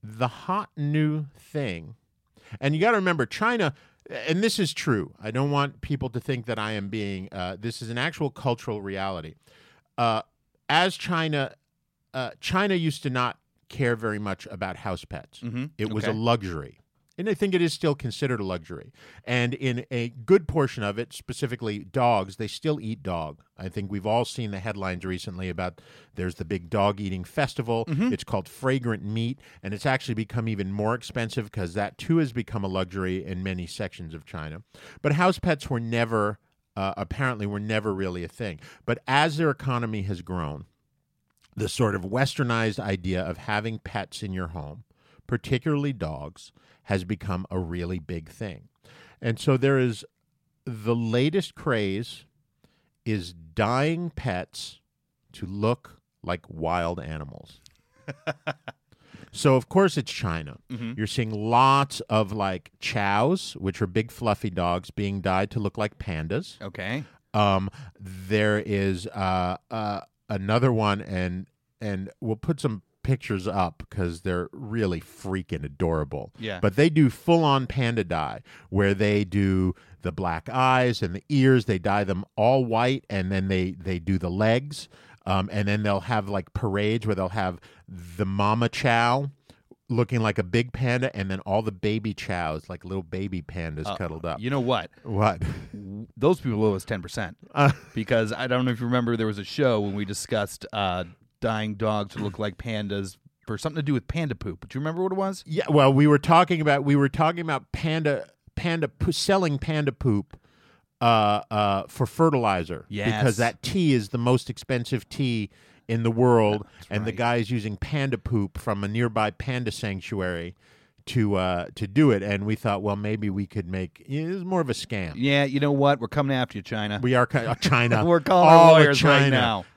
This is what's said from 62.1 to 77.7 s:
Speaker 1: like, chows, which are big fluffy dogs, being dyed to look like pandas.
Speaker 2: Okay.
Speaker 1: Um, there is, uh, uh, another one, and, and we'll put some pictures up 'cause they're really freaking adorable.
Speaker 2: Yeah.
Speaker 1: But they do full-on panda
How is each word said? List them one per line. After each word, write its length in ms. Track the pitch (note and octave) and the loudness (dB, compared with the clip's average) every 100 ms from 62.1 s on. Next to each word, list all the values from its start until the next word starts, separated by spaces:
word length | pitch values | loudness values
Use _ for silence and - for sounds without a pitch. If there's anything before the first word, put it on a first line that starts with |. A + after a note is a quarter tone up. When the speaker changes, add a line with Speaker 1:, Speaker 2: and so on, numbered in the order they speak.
| A2 G2+ | 2 2
Speaker 1:
like, 400 | G#2+ G2 F#2 - _ | 0 -2 -2 -10 _
chows, 760 | - A#2 G2+ G2+ B2+ F#3 - | -6 -2 0 2 2 0 -4
which 280 | - F#2+ F#2 | -6 -6 -2
are 60 | G2 | -2
big 240 | F#2+ A2 | 0 -4
fluffy 360 | - A#2 G2+ G#2+ | -2 0 0 -2
dogs, 420 | F2+ F2 F2+ F2+ | -2 0 0 -4
being 280 | - G2+ G2 | -6 -4 -2
dyed 300 | F#2 F#2 G2 | 0 0 0
to 60 | - | -2
look 180 | G2+ - | -4 -2
like 220 | G#2 _ | -4 _
pandas. 640 | - D#2+ D#2+ G#2+ F#3+ - | -8 -6 -4 -6 -6 -14
Speaker 2:
Okay. 400 | G2 - G2 B2+ B2 _ _ | -14 -10 -8 -6 -10 _ _
Speaker 1:
Um, 360 | G#2 G#2 F#2+ G2 - C3 _ | 2 4 4 0 -8 -20 _
there 640 | G2 F#2 F#2 G#2+ G#2+ G#2+ | -16 -14 -2 2 4 2
is, 440 | - G2+ G2 F#2 G2+ | 0 0 0 0 -4
uh, 480 | G#2 F#2+ F#2 F2+ F#2 _ | -4 -2 0 -2 -4 _
uh, 300 | A2+ G#2+ G2+ - _ _ | -6 -4 -6 -10 _ _
another 440 | G2+ G2 A2 B2+ | -6 0 2 4
one, 280 | A2+ G#2+ G2+ | 4 2 0
and, 460 | - F#2 F2+ F2+ F#2+ _ _ _ | -2 -4 -2 -4 -10 _ _ _
and 300 | G#2+ G2 F#2+ - | -6 -6 -8 -8
we'll 160 | A#2 A2 | -4 -4
put 240 | - D#3 | -2 -2
some 220 | A#2 G#2+ _ _ | -2 -4 _ _
pictures 460 | - C3+ - G2+ F#2 | -2 -2 0 -2 0
up 340 | G2 F2+ - - | 0 0 -2 -12
'cause 300 | - F2+ E2 | -4 -4 -2
they're 280 | F#2+ F2+ F2 | -4 -4 -4
really 480 | - A2+ A2+ G#2 E2+ | -10 -8 -2 0 -2
freaking 640 | - - G2 F#2+ F2 D#2+ | -6 -14 -6 -4 -4 -8
adorable. 680 | C#2+ C#2+ F2 D#2+ D2 C#2+ - - | -8 -2 0 0 -2 -6 -10 -12
Speaker 2:
Yeah. 220 | A2 F#2 | -10 -2
Speaker 1:
But 160 | G2+ F#2+ | 0 4
they 120 | D#3+ | 4
do 220 | D#3 C#3 | 6 4
full-on 560 | - - E3+ D#3 C#3 | 2 2 4 6 2
panda 380 | B2+ | 0